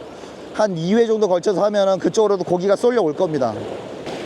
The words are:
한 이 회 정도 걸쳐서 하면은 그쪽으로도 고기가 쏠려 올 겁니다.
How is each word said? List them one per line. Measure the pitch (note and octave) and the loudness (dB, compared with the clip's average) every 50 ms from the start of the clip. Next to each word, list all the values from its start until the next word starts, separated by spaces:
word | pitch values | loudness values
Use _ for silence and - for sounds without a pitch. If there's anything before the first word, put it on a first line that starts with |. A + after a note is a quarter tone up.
| - - - - - - - - - - - | -14 -16 -18 -18 -18 -18 -18 -18 -18 -8 -2
한 | - G#3+ G3+ F3+ | 0 0 0 0
이 | D#3+ D#3+ F3+ G#3 | -2 0 2 4
회 | A#3 A#3 | 4 4
정도 | A3 A3 G#3+ G#3+ | 4 2 2 2
걸쳐서 | F3+ F3+ F3 - A3 F#3+ E3 G3+ | 2 2 2 2 0 0 2 2
하면은 | G#3+ G#3 G3+ G3 G3 F#3+ E3 | 2 2 2 2 2 2 2
그쪽으로도 | - F#3+ - A3+ G#3+ G3+ G3+ F3+ F3 | 0 0 2 2 2 4 2 0 0
고기가 | - F3+ F3+ F3+ G3+ G3 | 0 -2 0 2 2 2
쏠려 | - - A#3+ B3 A#3 | 2 2 2 4 2
올 | F#3 D3+ C#3+ | 2 0 0
겁니다. | - F#3 E3 D#3 C3+ B2+ A2+ G#2+ G#2+ G#2 - - - - - - - - - - - - | 0 -2 0 0 0 0 -2 -2 -4 -8 -10 -10 -10 -12 -12 -12 -12 -10 -10 -10 -10 -6